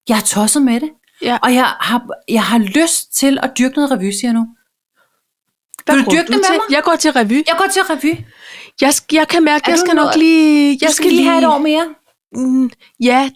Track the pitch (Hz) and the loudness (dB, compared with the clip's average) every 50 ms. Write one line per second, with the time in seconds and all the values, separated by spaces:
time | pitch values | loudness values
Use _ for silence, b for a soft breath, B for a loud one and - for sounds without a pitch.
0 | _ - 220 - - - - 208 214 220 - 294 277 247 233 240 302 302 - _ | _ -4 -2 -2 -2 -2 -2 -2 -2 0 0 2 2 2 0 -2 -4 -8 -10 _
1 | _ _ _ _ 311 247 240 - - 254 247 254 254 - - - - - 233 240 | _ _ _ _ -6 -4 -2 -2 0 0 2 2 2 0 -2 -4 -4 -4 -4 -4
2 | - - - - _ - 226 220 196 180 226 233 208 190 190 294 330 330 - - | -6 -8 -14 -14 _ -4 -2 -2 0 0 0 0 0 0 0 0 0 0 -2 -4
3 | - - - - 277 277 277 - - - - - 247 262 269 302 285 269 262 190 | -6 -8 -4 -2 0 0 0 0 -2 -4 -2 -2 -2 -2 0 -2 -2 -2 -2 -2
4 | 190 202 202 202 - 240 226 226 226 226 - _ _ _ _ _ _ _ _ _ | -2 -4 -6 -4 -4 -2 -2 -2 -2 -4 -8 _ _ _ _ _ _ _ _ _
5 | _ _ _ _ _ _ _ _ _ _ _ _ _ _ - - - - 269 277 | _ _ _ _ _ _ _ _ _ _ _ _ _ _ -20 -8 -4 0 0 0
6 | 254 - 302 330 339 226 - 403 381 370 381 440 440 - 277 294 302 349 330 311 | 2 2 0 0 0 0 0 0 0 0 0 0 -2 -2 -2 -2 0 0 -2 0
7 | - 311 - 254 220 202 240 294 311 330 339 359 392 370 359 381 381 - 320 - | 0 0 0 0 0 0 -2 -2 -2 -2 -2 0 -2 0 0 -2 -2 -2 -4 -4
8 | - 302 339 - B B B B B B B B B B B - 262 277 294 - | -2 -4 -4 -4 B B B B B B B B B B B -2 0 0 0 -2
9 | - - 302 311 311 - - 339 320 302 294 294 - 349 339 330 359 349 330 302 | -2 -2 0 0 0 0 0 2 2 2 2 0 0 0 0 0 2 2 2 2
10 | 302 - - 311 320 320 330 320 311 311 302 294 285 285 277 262 302 320 302 - | 2 2 2 2 4 4 4 4 4 4 4 4 2 2 2 0 0 0 0 2
11 | 311 359 - 349 - 339 330 330 330 320 294 285 302 302 302 320 339 320 302 - | 2 2 4 4 4 2 2 2 2 2 2 2 0 0 0 0 -2 -4 -8 -14
12 | _ _ _ _ _ _ - 233 262 254 262 262 262 240 b b b b b - | _ _ _ _ _ _ -10 -6 -4 -2 0 0 0 -2 b b b b b -2
13 | 233 247 247 262 277 262 269 | 0 2 2 2 0 -2 -2